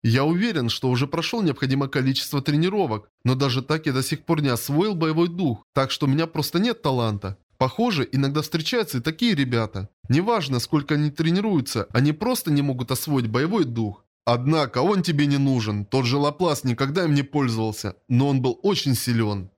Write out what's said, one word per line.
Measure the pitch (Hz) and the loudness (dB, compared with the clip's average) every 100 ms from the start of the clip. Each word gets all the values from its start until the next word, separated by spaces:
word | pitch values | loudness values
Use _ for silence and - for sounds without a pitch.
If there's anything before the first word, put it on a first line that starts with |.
Я | 120 120 | 2 2
уверен, | 143 175 233 170 120 | 2 2 0 0 -2
что | - 127 | -2 0
уже | 127 139 | 0 0
прошёл | 165 - 240 | -2 -4 0
необходимое | 180 127 135 135 139 | 0 0 -2 0 0
количество | 143 131 131 - 143 | 0 0 0 -2 -4
тренировок, | 139 147 175 208 160 107 - _ | 0 2 2 0 0 -2 -6 _
но | 123 | -2
даже | 131 139 123 | 0 0 0
так | 131 156 156 | -2 -2 0
я | |
до | 131 | -2
сих | 127 156 | -2 -6
пор | - 156 | -2 0
не | 139 | 2
освоил | 117 - 147 214 | -2 0 0 0
боевой | 180 160 156 175 | 0 0 2 0
дух, | 175 160 113 _ | 0 -2 -2 _
так | - 135 | -2 -2
что | - 143 | 0 2
у | |
меня | 139 165 | 2 0
просто | 156 143 175 | -4 -2 0
нет | 226 220 | 0 -2
таланта. | 151 127 113 104 92 95 _ _ | -2 0 -2 -4 -8 -12 _ _
Похоже, | 131 - 240 170 127 | -2 0 0 0 0
иногда | 131 139 147 | 0 0 -2
встречаются | 151 165 156 247 214 131 | -2 -4 -2 -2 -2 -2
и | |
такие | 135 160 240 | -4 -2 0
ребята. | 160 131 117 110 98 101 _ - | 0 0 0 -2 -6 -10 _ 0
Неважно, | 135 196 226 139 127 | 2 2 0 0 -4
сколько | - 151 143 | 0 -2 0
они | 151 151 | 0 0
тренируются, | 147 160 180 214 175 117 113 98 | 0 0 0 2 0 -2 -6 -2
они | 113 143 | 2 2
просто | 151 233 247 - | 0 -2 -2 0
не | 143 | 0
могут | 143 127 127 | 0 -4 -4
освоить | 131 - 139 113 | -6 -2 -2 0
боевой | 120 156 220 | -2 0 0
дух. | 139 117 110 98 _ _ | -2 -2 -4 -6 _ _
Однако | - 120 127 160 135 123 | 0 2 2 2 2 2
он | 160 202 | 2 2
тебе | 175 147 143 | 2 2 2
не | 143 | 2
нужен, | 139 131 107 104 | 2 2 0 -4
тот | 101 131 | 0 0
же | 123 139 | 2 2
Лаплас | 143 143 175 143 | 0 0 0 0
никогда | 127 117 139 165 | -2 0 0 0
им | 170 | 2
не | 143 | 2
пользовался, | 135 147 131 113 110 104 104 - _ | 2 0 0 0 -2 -4 -8 -8 _
но | 123 139 | 2 4
он | 135 | 2
был | 127 - | 0 0
очень | 202 196 143 | 0 0 0
силён. | 123 - 117 110 101 92 | 0 0 0 0 -2 -8